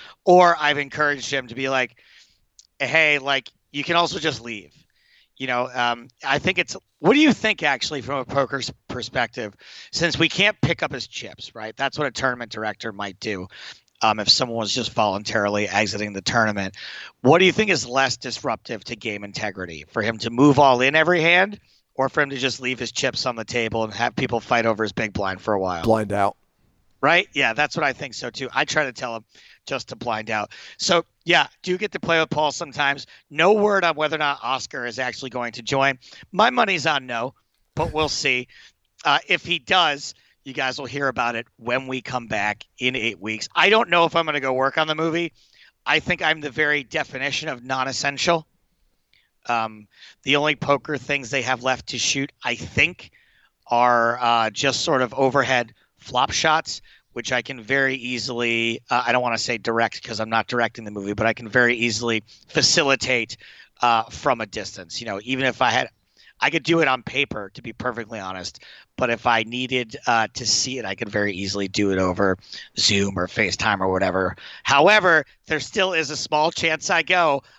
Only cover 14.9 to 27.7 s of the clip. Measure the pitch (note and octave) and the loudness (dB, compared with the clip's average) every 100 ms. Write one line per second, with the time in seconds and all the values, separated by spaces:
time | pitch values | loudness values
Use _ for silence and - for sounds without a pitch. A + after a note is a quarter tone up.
14.9 | - G#2+ G2 G#2 A2+ G2+ G#2 G2+ G2 G#2+ | 2 2 2 -2 0 2 0 0 0 0
15.9 | G2+ G#2 G2 - A#2 A2 G2+ F#2+ - - | -2 -6 -4 0 2 2 0 -4 -8 -16
16.9 | - - - B2+ E3 F#3 F#3 G#3+ D#3 A#2+ | -16 -18 2 6 6 6 4 0 0 0
17.9 | C3 C3 - B2+ - C3+ G#2+ - A2 - | 0 0 0 -6 -6 -6 -6 -8 -12 -10
18.9 | A2+ A2+ G#2 G2+ F#2+ G#2+ F#2+ F2+ D#2 D2 | -10 -8 -8 -10 -8 -6 -6 -10 -10 -8
19.9 | A#2 G#2+ A2 A2+ A#2+ D3 C#3 C#3 B2 C3 | -2 -2 -2 -2 6 8 8 8 6 6
20.9 | D#3 D#3+ F3 D#3+ F3 G3 G3+ _ _ _ | 4 4 4 6 4 4 -2 _ _ _
21.9 | - C3+ - C#3 C3+ C3 A#2+ B2+ B2+ A#2+ | -2 0 2 0 0 -2 -2 -4 -4 -4
22.9 | - C3 - C3 A#2 A2 A#2+ A2+ A2+ A2 | -2 -2 -2 -4 -4 -4 -2 -2 -2 -4
23.9 | G#2 A#2+ - B2+ A#2+ - A#2+ A2+ G#2+ G#2+ | 0 -2 0 -2 -2 0 2 2 2 -2
24.9 | - A2 G2+ G2 F#2+ - G2+ F#2 F2 F#2 | -2 -4 -4 -4 -4 0 0 0 0 2
25.9 | A2 G#2 G2+ G2+ - _ _ _ _ _ | 2 2 0 0 -2 _ _ _ _ _
26.9 | _ C#3 F3 - C#3+ B2 A2+ D3 | _ 4 4 2 0 0 2 -2